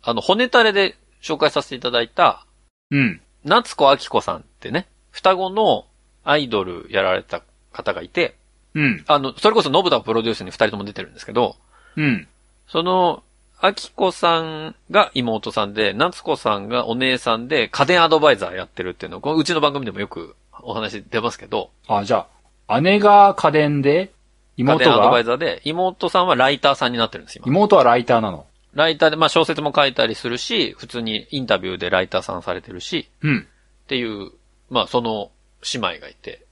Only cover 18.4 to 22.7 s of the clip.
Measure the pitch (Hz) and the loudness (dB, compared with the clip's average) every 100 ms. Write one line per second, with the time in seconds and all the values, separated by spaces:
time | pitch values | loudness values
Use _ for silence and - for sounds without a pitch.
18.4 | 90 92 90 - 92 90 90 92 139 160 | -2 -8 -12 -8 -10 -8 -12 -8 -2 -2
19.4 | 147 165 147 139 117 95 101 - 80 _ | 0 0 0 -2 -8 -8 -10 -10 -16 _
20.4 | _ - 123 110 107 107 - 113 113 - | _ -18 -10 -8 -8 -10 -6 -4 -4 -6
21.4 | 98 110 - _ - 104 101 110 - _ | -8 -8 -8 _ -4 -4 0 -2 -2 _
22.4 | _ _ - | _ _ -4